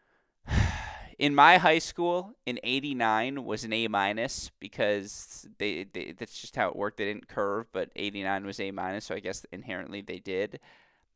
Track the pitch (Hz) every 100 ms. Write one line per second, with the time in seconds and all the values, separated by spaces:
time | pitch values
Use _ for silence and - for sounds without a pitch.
0 | _ _ _ _ - - - - - -
1 | - - 143 143 151 180 165 160 - -
2 | 175 175 190 - - 123 117 131 143 131
3 | 113 110 123 139 117 107 117 113 113 104
4 | 98 107 123 - - - 101 - 107 104
5 | 98 - - - - - 104 82 98 -
6 | - - 117 - - - 98 - 101 -
7 | 101 104 - - 101 101 117 95 87 -
8 | 101 101 95 98 98 98 98 95 92 98
9 | - 92 95 95 - 95 - 92 - 101
10 | 98 92 95 92 107 - - - _ _
11 | _